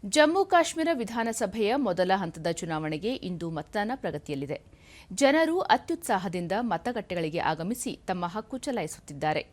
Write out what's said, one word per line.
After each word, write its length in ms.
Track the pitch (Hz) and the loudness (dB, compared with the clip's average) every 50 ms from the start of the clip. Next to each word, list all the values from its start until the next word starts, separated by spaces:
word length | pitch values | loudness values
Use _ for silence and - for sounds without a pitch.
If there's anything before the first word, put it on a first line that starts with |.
| - | -6
ಜಮ್ಮು 420 | 202 190 302 302 302 330 381 392 | 0 6 6 6 6 6 2 2
ಕಾಶ್ಮೀರ 440 | 381 370 339 320 330 - 330 320 330 339 | 6 6 6 6 4 0 -2 0 0 0
ವಿಧಾನಸಭೆಯ 800 | 254 233 196 233 233 226 233 226 - 233 190 185 226 214 202 240 | 0 -2 -4 -2 -2 -2 -2 -2 -2 -2 -2 0 0 2 2 2
ಮೊದಲ 360 | 294 277 208 180 175 185 185 190 | 2 2 0 2 2 4 4 4
ಹಂತದ 320 | 196 196 165 - 170 165 170 | 2 2 -4 -6 -4 -4 -4
ಚುನಾವಣೆಗೆ 600 | 170 - - 165 165 156 156 151 156 151 165 220 262 | -2 -2 -4 -4 -4 -4 -2 -4 -4 -2 -2 -4 -4
ಇಂದು 340 | - - 185 180 165 170 165 | -4 -6 -6 -6 -4 -6 -6
ಮತದಾನ 420 | 165 151 147 - - 214 208 214 254 | -6 -6 -8 -4 -4 -2 -2 -2 -4
ಪ್ರಗತಿಯಲ್ಲಿದೆ. 640 | 269 - 185 151 151 - - 147 139 143 131 123 - - - - - - - - - - - | -4 -4 -6 -6 -6 -6 -6 -6 -6 -4 -6 -6 -8 -8 -18 -20 -20 -20 -20 -20 -20 -16 -12
ಜನರು 480 | 185 190 277 262 285 320 330 320 330 370 | 0 4 4 6 6 6 4 4 2 0
ಅತ್ಯುತ್ಸಾಹದಿಂದ 920 | - - - 254 - - 339 320 - - 226 190 180 202 170 180 175 165 190 214 | 4 4 4 2 4 -4 -6 -6 0 0 0 0 0 -2 -4 -4 -2 -2 -2 -2
ಮತಗಟ್ಟೆಗಳಿಗೆ 800 | 247 233 226 214 - 240 247 233 202 - 185 175 165 156 147 170 | 0 -2 -2 -2 -2 -4 -6 -6 -6 -4 -4 -2 -2 -2 -2 0
ಆಗಮಿಸಿ 600 | - - 160 151 165 185 240 247 - 254 - - - | 0 0 0 0 -2 -4 -4 -4 -4 -8 -8 -8 -6
ತಮ್ಮ 180 | - 185 180 175 | -6 -4 -4 -4
ಹಕ್ಕು 320 | 175 170 214 220 - - | -4 -4 -6 -8 -6 -10
ಚಲಾಯಿಸುತ್ತಿದ್ದಾರೆ. 880 | 254 - 294 262 226 165 - - - - - 151 139 143 151 156 156 - - | -6 -4 -4 -2 -2 -4 -4 -6 -12 -14 -14 -8 -2 0 0 0 0 -2 -6